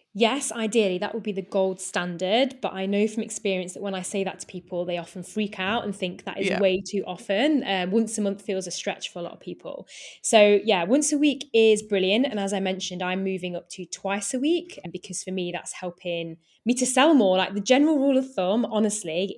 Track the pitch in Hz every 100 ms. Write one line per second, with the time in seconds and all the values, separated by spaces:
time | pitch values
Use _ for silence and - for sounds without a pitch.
0 | _ 196 226 277 - 233 220 226 196 180
1 | 202 226 214 190 180 196 190 185 - 185
2 | 180 170 185 233 269 - - 190 190 202
3 | 220 220 - - 202 185 175 - 196 190
4 | 180 202 185 - - 185 - 175 180 175
5 | 165 185 175 214 208 208 190 233 208 196
6 | 180 185 190 - 196 180 196 190 190 202
7 | 185 175 - 196 294 285 - 190 180 220
8 | 220 - 202 196 - 190 180 - 196 -
9 | - 180 175 - 180 175 - - - -
10 | - - - 220 208 208 220 185 175 285
11 | 294 294 294 262 - 226 226 208 214 196
12 | 185 220 262 208 196 196 190 190 - 180
13 | 180 190 190 185 180 175 - - 175 -
14 | 196 202 - 254 294 349 349 - 175 180
15 | - 175 185 190 175 175 - - 180 -
16 | 180 170 165 165 _ _ 220 247 254 254
17 | 302 285 190 185 185 196 202 262 302 294
18 | 277 262 262 - 180 226 220 214 214 208
19 | 170 165 196